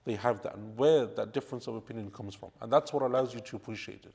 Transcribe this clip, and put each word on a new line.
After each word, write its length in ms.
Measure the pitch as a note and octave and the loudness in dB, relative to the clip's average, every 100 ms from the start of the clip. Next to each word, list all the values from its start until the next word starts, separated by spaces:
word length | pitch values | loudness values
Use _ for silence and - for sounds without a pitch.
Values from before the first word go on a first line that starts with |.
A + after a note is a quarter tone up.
| - | -4
they 100 | G#2+ | 0
have 260 | B2 G#2+ | 2 0
that 120 | - G2+ | -2 -8
and 220 | G#2+ A2 | -8 4
where 280 | C#3+ D#3 A#2 | 6 6 4
that 280 | - G#2+ | -2 -4
difference 340 | C3+ - B2+ - | -4 -6 -8 -8
of 80 | A2+ | -8
opinion 360 | - A2+ G2+ | -8 -10 -10
comes 220 | - G2+ | -10 -12
from. 180 | - F#2 - | -12 -16 -12
And 100 | A2+ | 4
that's 220 | C#3 D3+ | 4 4
what 100 | C#3+ | 0
allows 300 | C3 B2+ C3 | 2 2 0
you 80 | A#2 | -4
to 140 | - A2 | -10 -10
appreciate 500 | - G#2+ - - | -8 -10 -10 -14
it. 80 | - | -18